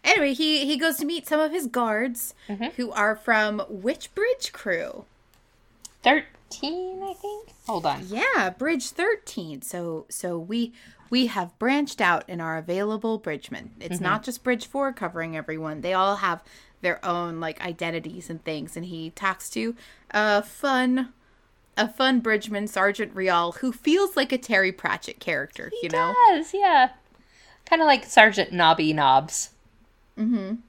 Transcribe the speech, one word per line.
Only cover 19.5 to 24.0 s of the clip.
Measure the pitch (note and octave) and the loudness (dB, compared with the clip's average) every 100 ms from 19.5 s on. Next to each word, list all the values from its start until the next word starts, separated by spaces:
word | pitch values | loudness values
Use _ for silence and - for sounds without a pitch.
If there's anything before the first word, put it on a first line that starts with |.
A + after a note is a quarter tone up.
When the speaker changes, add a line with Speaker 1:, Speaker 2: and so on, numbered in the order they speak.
| A3 A3+ A#3 - - _ | -4 -4 -6 -18 -20 _
Speaker 1:
a | G#3 G#3+ G#3 | 0 2 2
fun, | G#3+ - C#4+ C4 B3+ B3+ B3 _ _ _ _ _ _ | 0 -6 0 2 2 0 -2 _ _ _ _ _ _
a | - A3 | -2 -2
fun | - C4 B3+ | 2 2 2
bridgeman, | A3+ G#3+ G#3+ G3+ G#3+ | 2 0 0 -6 -4
Sergeant | G3 G3 G3+ G#3+ | 2 2 2 -6
Rial, | F#3+ F#3 E3+ E3+ | -2 2 2 0
who | - C4 | -2 -4
feels | A#3 D4+ F4 | -2 2 4